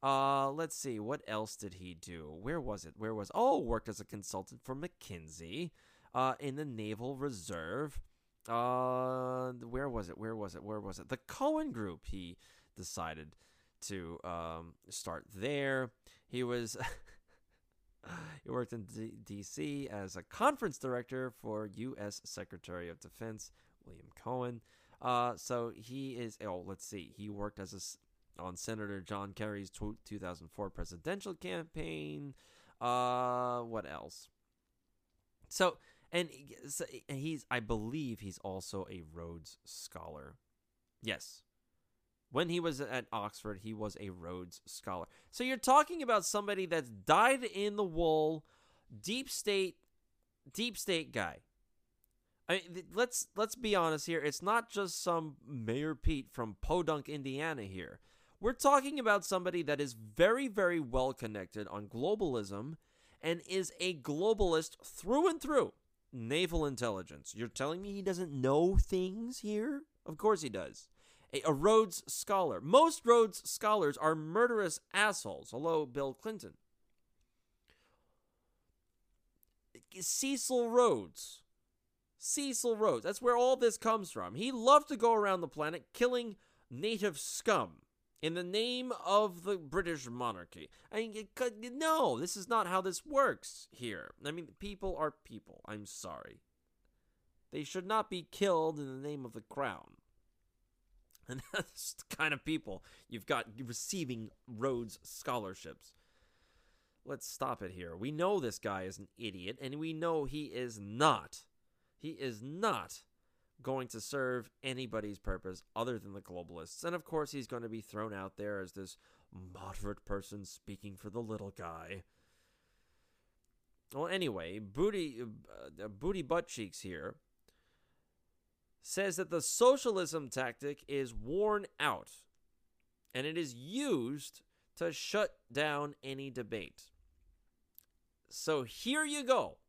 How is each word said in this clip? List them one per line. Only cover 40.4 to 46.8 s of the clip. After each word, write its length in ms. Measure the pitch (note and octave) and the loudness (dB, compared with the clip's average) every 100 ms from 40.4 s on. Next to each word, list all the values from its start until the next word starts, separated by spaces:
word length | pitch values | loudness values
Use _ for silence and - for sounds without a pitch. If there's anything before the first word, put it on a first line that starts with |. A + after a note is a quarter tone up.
| _ _ _ _ _ _ | _ _ _ _ _ _
Yes. 420 | - G2 - - _ _ _ _ _ _ _ _ _ | -4 -4 -6 -18 _ _ _ _ _ _ _ _ _
When 180 | C3 E3+ | 0 2
he 100 | F3 | 2
was 220 | E3+ C3+ | 0 -2
at 240 | C3+ B2+ A#2 | -2 -4 -2
Oxford, 460 | A2+ G#2 - G#2+ G2 | -4 -4 -6 -8 -8
he 120 | G#2+ | -8
was 220 | A2 G#2+ F#2+ | -6 -6 -6
a 100 | G2+ | -10
Rhodes 520 | F2+ E2+ F2+ F2+ - - | -10 -8 -8 -10 -14 -14
Scholar. 400 | - - F#2 E2 - - | -12 -6 -6 -6 -14 -18
So 120 | - | -4
you're 140 | B3 C4 | -2 0
talking 440 | - C4+ D4+ E4+ | 8 8 8 2
about 240 | C4 A3 F3 | 4 4 4
somebody 400 | G#3 G3+ G3+ F#3 | 0 0 -2 0
that's 240 | E3 | 0